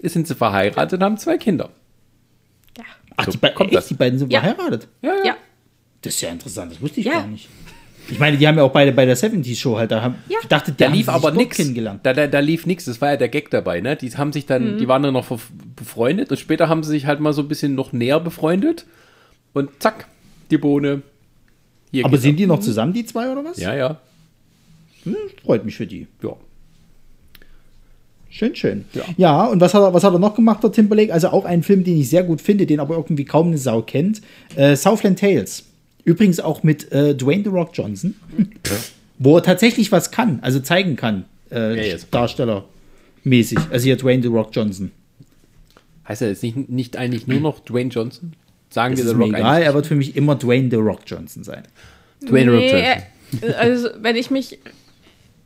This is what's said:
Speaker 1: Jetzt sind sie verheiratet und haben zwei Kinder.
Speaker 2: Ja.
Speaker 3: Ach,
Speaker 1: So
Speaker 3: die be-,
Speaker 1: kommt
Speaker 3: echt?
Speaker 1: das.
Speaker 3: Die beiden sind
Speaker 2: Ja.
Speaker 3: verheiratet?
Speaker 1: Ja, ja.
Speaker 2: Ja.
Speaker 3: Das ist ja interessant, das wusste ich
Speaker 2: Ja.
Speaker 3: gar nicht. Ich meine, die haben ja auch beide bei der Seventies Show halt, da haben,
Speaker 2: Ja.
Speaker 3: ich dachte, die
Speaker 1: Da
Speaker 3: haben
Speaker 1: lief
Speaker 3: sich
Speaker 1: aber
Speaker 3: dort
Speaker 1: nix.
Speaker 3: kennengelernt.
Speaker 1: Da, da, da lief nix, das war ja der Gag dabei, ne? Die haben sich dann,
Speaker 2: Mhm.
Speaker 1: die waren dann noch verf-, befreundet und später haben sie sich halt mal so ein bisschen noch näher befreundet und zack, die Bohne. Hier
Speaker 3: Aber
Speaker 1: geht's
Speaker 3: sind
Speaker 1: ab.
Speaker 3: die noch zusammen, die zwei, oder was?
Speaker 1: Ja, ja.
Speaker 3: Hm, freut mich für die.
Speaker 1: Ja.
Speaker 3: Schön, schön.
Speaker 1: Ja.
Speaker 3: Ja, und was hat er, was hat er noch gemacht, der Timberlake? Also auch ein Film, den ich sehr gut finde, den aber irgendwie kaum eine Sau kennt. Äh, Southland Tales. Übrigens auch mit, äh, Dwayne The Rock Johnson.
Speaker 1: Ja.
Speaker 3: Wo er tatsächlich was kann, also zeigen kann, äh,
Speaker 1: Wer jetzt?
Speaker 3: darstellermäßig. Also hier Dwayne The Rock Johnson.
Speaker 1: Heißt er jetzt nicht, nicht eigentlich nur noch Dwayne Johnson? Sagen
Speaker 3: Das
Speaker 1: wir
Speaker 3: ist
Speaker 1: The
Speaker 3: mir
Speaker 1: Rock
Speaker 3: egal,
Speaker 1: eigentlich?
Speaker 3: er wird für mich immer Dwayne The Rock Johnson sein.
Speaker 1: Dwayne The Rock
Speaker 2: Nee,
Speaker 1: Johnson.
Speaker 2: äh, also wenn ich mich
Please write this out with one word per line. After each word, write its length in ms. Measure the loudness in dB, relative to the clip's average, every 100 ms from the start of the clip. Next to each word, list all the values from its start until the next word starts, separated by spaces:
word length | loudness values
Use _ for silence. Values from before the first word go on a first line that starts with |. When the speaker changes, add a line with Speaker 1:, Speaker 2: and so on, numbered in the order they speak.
Speaker 1:
Jetzt 120 | -6
sind 160 | -4 -4
sie 80 | 0
verheiratet 640 | 0 2 0 0 -2 0
und 40 |
haben 120 | 0 -2
zwei 180 | -2 -2
Kinder. 320 | 0 -2 -4 _ _ _ _ _ _ _ _ _ _ -20
Speaker 2:
Ja. 60 | -20 -20 _ -8
Speaker 3:
Ach, 80 | -6
Speaker 1:
So 60 |
Speaker 3:
die 60 | 0
be-, 140 | 0
Speaker 1:
kommt 180 | 0 0
Speaker 3:
echt? 80 | 0
Speaker 1:
das. 100 | 0
Speaker 3:
Die 60 |
beiden 240 | 0 0 0
sind 140 | 0
Speaker 2:
Ja. 80 | 0
Speaker 3:
verheiratet? 460 | 0 -2 -4 -6 -8 _
Speaker 1:
Ja, 80 | -4 -2
ja. 80 | -2
Speaker 2:
Ja. 100 | -4 _ _ _ _ _ _
Speaker 3:
Das 120 | -10
ist 60 | -8
ja 80 | -8
interessant, 420 | -10 -14 -14 -14
das 80 | -10
wusste 200 | -8 -4
ich 60 | -2
Speaker 2:
Ja. 80 |
Speaker 3:
gar 120 | -2 -4
nicht. 220 | -12 -16 -20 -20 -20 -20 -20 -10
Ich 100 | 0
meine, 180 | 2 4
die 100 | 4
haben 80 | 6
ja 80 |
auch 80 | 4
beide 180 | 6 4
bei 120 | 6 4
der 80 |
Seventies 440 | 4 0 -2 -4 -4
Show 160 | -2 -2
halt, 140 | -2
da 100 | -2
haben, 120 | -4 -6 -6
Speaker 2:
Ja. 100 | -6
Speaker 3:
ich 60 | -2
dachte, 240 | -2 -2
die 60 | 0
Speaker 1:
Da 80 | 2
Speaker 3:
haben 80 |
Speaker 1:
lief 100 | 2 0
Speaker 3:
sich 80 |
Speaker 1:
aber 140 | 0 2
Speaker 3:
dort 60 | 2
Speaker 1:
nix. 200 | 0 0
Speaker 3:
kennengelernt. 420 | -2 -2 -6 -4
Speaker 1:
Da, 100 | -2
da, 140 | 0 2
da 140 | 2
lief 260 | 0 0 -2
nix, 200 | -6 -6
das 140 | -4
war 100 | -2
ja 60 | 0
der 120 | 0
Gag 220 | -2 -2
dabei, 300 | -2 -2 -4
ne? 140 | -4
Die 160 | -4 -6
haben 220 | -6 -4
sich 140 | -4 -2
dann, 280 | -2 0
Speaker 2:
Mhm. 40 | -2
Speaker 1:
die 100 | 0
waren 140 | 2
dann 100 | 2
noch 140 | -2 -4
verf-, 200 | -8 -12 -20 -20 -20
befreundet 540 | -12 -2 0 0 -2
und 80 | -4
später 300 | -2 0 2
haben 140 | 0
sie 80 | 0
sich 160 | -2 -2
halt 140 | -2
mal 120 | 0
so 100 | -2
ein 60 | -4
bisschen 260 | -4 -4 -2
noch 160 | -4
näher 260 | -2 0 0
befreundet 680 | -2 -4 -2 0 0 -4 -8 _ _ _ _ _ _
und 160 | -6 -6 -2
zack, 260 | -4 -4 -14 _ _ -18 -2
die 80 | 0
Bohne. 440 | 2 0 0 -4 -8 _ _ _ _ _ _ _ _
Hier 120 | -2
Speaker 3:
Aber 80 | 2
Speaker 1:
geht's 100 | 2
Speaker 3:
sind 100 | 2
Speaker 1:
ab. 40 | 2
Speaker 3:
die 80 | 2
noch 140 | 0
zusammen, 320 | 0 -2 -2
die 100 | -2
zwei, 260 | -6 -6 -6
oder 140 | -8
was? 140 | -10 -8
Speaker 1:
Ja, 160 | -6 -4
ja. 240 | -4 -6 _ _ _ _ _ _ _ _ _ _
Speaker 3:
Hm, 100 | -8 -8 -8 -10
freut 200 | -2 -2
mich 120 | -2 -10
für 100 | -12
die. 200 | -12 -18 _
Speaker 1:
Ja. 80 | -12 -12 -18 -20 -20 _ _ -20 -20 -20 _ -20 -20 -20 _ _ _ _ _ _ -18
Speaker 3:
Schön, 260 | -4 -4 -2
schön. 280 | -4 -4 -8
Speaker 1:
Ja. 80 | -10 -8 2
Speaker 3:
Ja, 280 | 4 4 2
und 140 | 4
was 140 | 4
hat 80 | 6
er, 100 | 4
was 100 | 6
hat 80 | 4
er 60 | 4
noch 140 | 2
gemacht, 280 | 4 2 4
der 60 | 2
Timberlake? 400 | 4 4 4 2
Also 160 | 2 2
auch 160 | 0
ein 180 | 0 0
Film, 220 | 4 2
den 160 | 4 2
ich 80 | 2
sehr 140 | 2
gut 180 | 2 -2
finde, 240 | 0 2 2
den 140 | 0
aber 140 | -2 -4
irgendwie 280 | -4 -4
kaum 240 | 0 2 2
eine 100 | 0
Sau 240 | 0 -2
kennt. 380 | -2 -2 -2 -2 -10 -20 -10 2
Äh, 180 | 4 6
Southland 420 | 4 2 2 2
Tales. 460 | 2 2 -2 -10 -18 _ _ _
Übrigens 340 | 0 2 4 2
auch 220 | -2 -2
mit, 280 | 0 0 -2
äh, 220 | 0 2
Dwayne 280 | 2 0 0
The 60 | 0
Rock 200 | -2 -4
Johnson. 400 | -6 -8 -6 -6 -8 -10 -4
Speaker 1:
Ja. 60 | -4 -4 -8 -8 -8 -18 _ 0
Speaker 3:
Wo 180 | 4 6
er 60 |
tatsächlich 500 | 6 4 4 2 2
was 180 | 2 0
kann, 260 | -2 -2 -2
also 180 | -2 -2
zeigen 360 | 0 0 0 -2
kann, 280 | -2 -4 -6 _ -12
äh, 60 | -6
Speaker 1:
Wer 320 | -4 -2 -4
jetzt? 180 | -6 -4
Speaker 3:
darstellermäßig. 1400 | -2 -2 -2 -4 -4 -8 _ -20 -20 _ _ 2 4 4 0 -2
Also 140 | 0
hier 120 | 2 2
Dwayne 260 | 2 2
The 60 | 2
Rock 220 | 0 -2
Johnson. 400 | -2 -4 -4 -10 -12 _ _ _ _ _ _ _ _ _ _ -12
Speaker 1:
Heißt 140 | -6
er 60 | -4
jetzt 140 | -4
nicht, 260 | -6 -6 -6
nicht 260 | -6 -6 -6
eigentlich 300 | -4 -4 -2
nur 140 | -2
noch 200 | -2 -6
Dwayne 300 | -6 -4 -4
Johnson? 420 | -4 -6 -8 -18 -18 _ _ _
Sagen 240 | -4 -2
Speaker 3:
Das 60 | 0
Speaker 1:
wir 40 | 0
Speaker 3:
ist 40 |
Speaker 1:
The 60 | 2
Speaker 3:
mir 80 |
Speaker 1:
Rock 100 | 2
Speaker 3:
egal, 200 | 2 2 4
Speaker 1:
eigentlich? 100 | 4
Speaker 3:
er 80 |
wird 120 | 2 0
für 80 | 0
mich 200 | -2 0
immer 200 | 0 0
Dwayne 340 | 2 2 2
The 60 | 0
Rock 240 | 0 -2
Johnson 380 | -10 -14 -14 -16
sein. 200 | -16 -16 -18 _ -20 _ _ _ 0
Speaker 1:
Dwayne 240 | 4 6
The 40 | 4
Rock 40 |
Speaker 2:
Nee, 320 | 4 2 2 -2 -6 _ -12 -8
Speaker 1:
Johnson. 80 | -4
Speaker 2:
äh, 20 |
also 340 | 0 0 0 -2 -4
wenn 160 | -2 -2
ich 140 | -2
mich 280 | -4 -6 -12 -20 -20 _ _ _ _ _ _